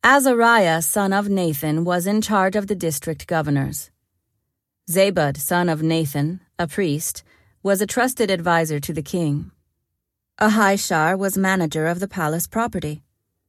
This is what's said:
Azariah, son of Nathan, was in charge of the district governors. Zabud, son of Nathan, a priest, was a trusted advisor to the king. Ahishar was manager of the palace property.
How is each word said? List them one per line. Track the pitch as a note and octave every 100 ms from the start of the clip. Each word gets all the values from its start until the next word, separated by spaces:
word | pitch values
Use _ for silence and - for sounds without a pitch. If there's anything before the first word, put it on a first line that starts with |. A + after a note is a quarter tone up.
Azariah, | A#3 C#4 C4+ A#3+ A#3 A#3 F3+ D#3+
son | E3 G#3+ G3
of | G3 G3+
Nathan, | G3 F3 D3 D#3 D#3 E3+
was | F3+ F3+
in | G#3+
charge | G#3+ G#3+ F#3+ G#3
of | G3
the |
district | G3 F3 D3 - D#3 -
governors. | E3 D3+ C#3+ C3+ C#3+ - _ _ _ _ _ _ _ _ _ -
Zabud, | F3 G3 F3+ D3 C#3
son | - F3+ F3
of | D#3
Nathan, | D#3+ E3 D3+ C#3+ D3 F#3 _ -
a | E3+
priest, | - F#3 C#3+ - - _ _ _ _
was | G3 G3
a | G#3
trusted | - B3+ B3+ G#3+
advisor | F#3 E3+ E3+ D#3+ D3+
to | C#3+
the | D#3
king. | D3 F#3 D#3+ C#3+ F#3 _ _ _ _ _ _ _ _ -
Ahishar | G#3+ G#3+ G3+ G3 - E3 D#3 F#3+
was | G3 F#3+
manager | F#3+ F#3+ E3 D#3+ D#3+
of | F3
the | G3
palace | F#3 D#3 E3 -
property. | A3 A#3 G3 D3+ D3+ _ _ _ _